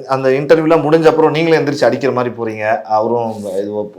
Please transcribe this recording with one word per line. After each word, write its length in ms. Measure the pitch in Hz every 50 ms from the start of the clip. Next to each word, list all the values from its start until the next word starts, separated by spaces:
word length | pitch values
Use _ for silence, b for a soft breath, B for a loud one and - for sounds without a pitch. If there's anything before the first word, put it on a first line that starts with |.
| -
அந்த 220 | - 135 135 131 131
இன்டர்வியூலாம் 540 | 131 139 151 147 165 160 156 156 165 160 143
முடிஞ்ச 220 | 151 160 165 160
அப்புறம் 260 | - 156 156 156 147
நீங்களே 260 | 143 156 170 165 160
எந்திரிச்சு 260 | 147 135 143 175 - 123
அடிக்கிற 280 | 120 131 123 135 127
மாதிரி 220 | 123 123 123 120 110
போறீங்க, 460 | 117 117 110 110 110 107 107 117 -
அவரும் 520 | - 110 110 107 110 113 117 120 117 113 107
இது 540 | 104 101 98 92 98 104 101 104 104 104 104 -